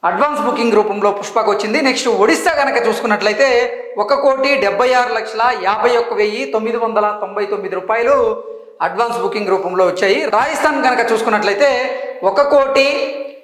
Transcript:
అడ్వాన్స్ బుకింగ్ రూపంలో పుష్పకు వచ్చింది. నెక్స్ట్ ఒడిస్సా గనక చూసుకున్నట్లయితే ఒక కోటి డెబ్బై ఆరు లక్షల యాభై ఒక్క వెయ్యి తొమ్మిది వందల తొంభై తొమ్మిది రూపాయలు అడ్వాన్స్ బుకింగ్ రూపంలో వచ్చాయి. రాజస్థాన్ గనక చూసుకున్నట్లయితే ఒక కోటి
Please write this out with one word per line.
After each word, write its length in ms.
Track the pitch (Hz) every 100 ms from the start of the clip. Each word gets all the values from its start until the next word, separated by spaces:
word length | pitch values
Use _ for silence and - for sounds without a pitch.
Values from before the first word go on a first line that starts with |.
అడ్వాన్స్ 380 | 170 185 294 294
బుకింగ్ 300 | 233 - 233
రూపంలో 380 | 208 214 208 208
పుష్పకు 400 | 202 202 233 202
వచ్చింది. 320 | 202 214 233
నెక్స్ట్ 260 | 269 254 269
ఒడిస్సా 440 | 196 220 - - 311
గనక 240 | 277 240 233
చూసుకున్నట్లయితే 920 | 214 226 208 208 208 269 240 247 - - -
ఒక 160 | 208
కోటి 420 | 277 285 262 269 277
డెబ్బై 360 | 202 196 247
ఆరు 200 | 254 247
లక్షల 420 | 226 220 214 233 233
యాభై 340 | 185 214 240 240
ఒక్క 180 | 233
వెయ్యి 300 | 208 208 214
తొమ్మిది 320 | 269 226 214 233
వందల 400 | 226 214 208 208
తొంభై 260 | 196 202 196
తొమ్మిది 280 | 202 190
రూపాయలు 680 | 185 185 226 240 277 226 220 - - - -
అడ్వాన్స్ 360 | 170 185 233 240
బుకింగ్ 300 | 233 214 202
రూపంలో 380 | 190 180 180 180
వచ్చాయి. 380 | 180 202 233
రాజస్థాన్ 600 | 311 208 269 320 311 277 262
గనక 260 | 240 233
చూసుకున్నట్లయితే 880 | 226 220 214 185 202 285 247 254 254 - -
ఒక 200 | 190 285
కోటి 760 | 285 294 269 262 277 285 269 277 277 -